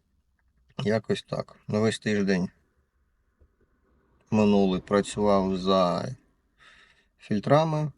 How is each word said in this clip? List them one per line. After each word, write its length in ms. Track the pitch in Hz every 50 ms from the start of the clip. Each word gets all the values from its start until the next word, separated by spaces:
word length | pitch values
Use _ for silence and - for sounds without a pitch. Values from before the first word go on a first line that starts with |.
| _ _ _ _ _ _ _ _ _ _ _ _ _ _ _ - 139
Якось 380 | 101 110 107 - - 98 -
так. 340 | - - - - - - - _ _ -
На 100 | 104 104
весь 200 | 110 113 - -
тиждень 500 | - 110 104 101 98 98 95 87 92 - _ _ _ _ _ _ _ _ _ _ _ _ _ _ _ _ _ _ _ _ _ _ _ _ _ _ _ _ _ _ _ _ _ _ _ -
минулий 500 | 110 107 107 101 104 98 98 95 92 90
працював 800 | - - 104 101 92 - - 104 104 104 98 98 92 95 95 90
за 500 | 92 95 95 95 90 87 85 - - - 127 - _ _ _ _ _ _ _ _ - - - _ _ _ _ _ _ _ _ _
фільтрами 720 | - - - - - - 139 156 160 160 156 151 151 143 -